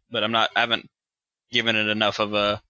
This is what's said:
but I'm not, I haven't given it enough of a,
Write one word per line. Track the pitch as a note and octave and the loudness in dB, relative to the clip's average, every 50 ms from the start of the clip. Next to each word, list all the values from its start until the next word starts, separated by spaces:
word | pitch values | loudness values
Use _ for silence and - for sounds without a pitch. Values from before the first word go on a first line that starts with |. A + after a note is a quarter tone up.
| _ _ | _ _
but | A#2 A2+ G#2 | -4 -2 -2
I'm | A2 | 0
not, | A#2 A2+ G#2+ - - | 2 0 0 2 2
I | G#2 | 0
haven't | A#2+ A#2 A#2 - - - _ _ _ _ _ _ _ _ _ _ _ _ | 0 0 -2 -4 -6 -10 _ _ _ _ _ _ _ _ _ _ _ _
given | - B2 A2+ A#2 A2+ | -2 0 0 0 0
it | G#2+ G#2+ G#2+ | 0 0 0
enough | G#2+ G#2+ A2 G#2 G2 - | 0 0 0 0 2 0
of | G#2+ G#2 G#2 | -2 0 0
a, | G#2 G2+ G#2 G#2 G#2+ - | 0 0 0 0 -2 -6